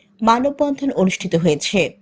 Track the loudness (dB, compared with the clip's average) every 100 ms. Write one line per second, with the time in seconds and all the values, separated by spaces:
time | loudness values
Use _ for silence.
0 | _ _ 2 2 0 0 -2 -2 -4 0
1 | 0 0 -2 0 0 0 -2 -2 -2 -6